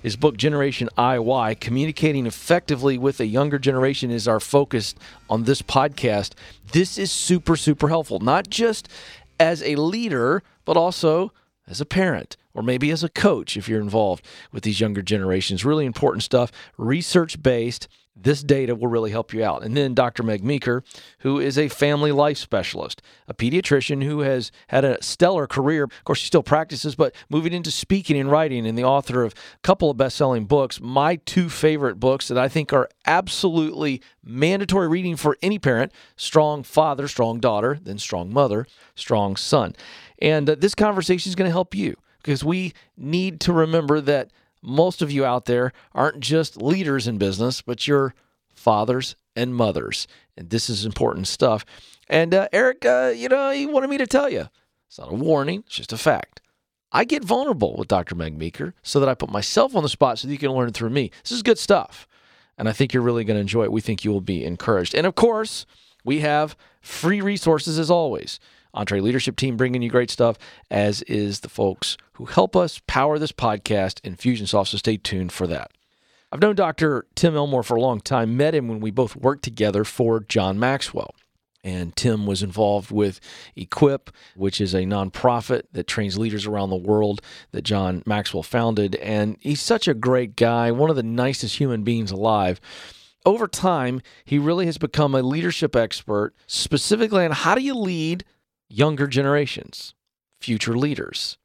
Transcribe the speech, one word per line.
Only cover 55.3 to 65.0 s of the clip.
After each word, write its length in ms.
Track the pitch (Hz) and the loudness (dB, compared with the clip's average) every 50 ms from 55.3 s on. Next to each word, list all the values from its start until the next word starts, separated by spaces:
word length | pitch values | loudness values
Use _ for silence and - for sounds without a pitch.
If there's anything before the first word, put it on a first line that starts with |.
| 160 143 139 151 175 202 - | 2 2 2 -2 -4 -6 -8
It's 100 | _ - | _ -12
just 180 | - 113 - 113 | -12 -10 -8 -10
a 20 | |
fact. 460 | 110 - 160 123 - - _ _ - _ _ _ _ _ _ _ _ _ _ | -2 0 0 0 0 -4 _ _ -20 _ _ _ _ _ _ _ _ _ _
I 120 | - 139 233 | 0 0 2
get 200 | 240 311 285 240 | 2 0 -4 0
vulnerable 500 | 170 220 247 277 294 220 139 107 78 - - | -2 -2 0 0 -2 0 0 0 -2 -2 -6
with 100 | 110 - | -2 0
Doctor 260 | 101 92 85 - 90 | 0 0 0 -4 -6
Meg 220 | 85 80 80 76 | -6 -6 -8 -8
Meeker 380 | 76 80 85 - - 147 170 - _ | -8 -8 -10 -8 -8 -10 -10 -10 _
so 180 | _ - - 143 | _ 0 2 2
that 80 | 135 135 | 2 2
I 60 | 127 | 0
put 160 | _ - - | _ -4 -4
myself 440 | - 104 196 - - 214 277 262 262 | -4 -4 -4 0 2 2 2 2 2
on 80 | 196 | -2
the 60 | 151 131 | -2 -2
spot 300 | - - 143 127 117 - | 0 2 2 2 2 -4
so 100 | - 131 | -6 -8
that 40 | 143 | -6
you 40 | 139 | -4
can 140 | 147 135 | -4 -2
learn 220 | 131 131 123 120 110 | 0 0 -2 -2 -4
through 160 | - 117 110 | -6 -6 -2
me. 200 | 123 143 123 - - - | -2 -2 -2 -4 -8 -14
This 100 | _ - | _ -8
is 100 | 240 240 | -8 -2
good 160 | 202 240 220 - | 2 2 2 2
stuff. 480 | - - 202 165 - - - - - _ _ _ _ _ _ _ _ _ _ - | 4 2 2 2 2 -6 -16 -20 -20 _ _ _ _ _ _ _ _ _ _ -4
And 100 | 107 110 | -4 -4
I 40 | |
think 200 | 110 - 139 120 | 0 0 -2 0
you're 100 | - 127 | 0 0
really 220 | 117 123 120 117 110 | 2 2 0 0 0
gonna 160 | 104 107 104 | 0 0 0
enjoy 240 | 101 95 104 117 110 | 0 0 0 0 0
it. 80 | - | 2
We 80 | 107 113 | 0 -2
think 240 | - - 107 98 - | -2 -2 -6 -2 -2
you 80 | 107 | -2
will 80 | 104 98 | -2 0
be 240 | 90 98 95 85 58 | -2 -2 -4 -4 -4
encouraged. 500 | 78 90 - - - 110 92 87 - - | -6 -6 -4 0 0 2 2 0 0 0
And, 120 | 143 | 0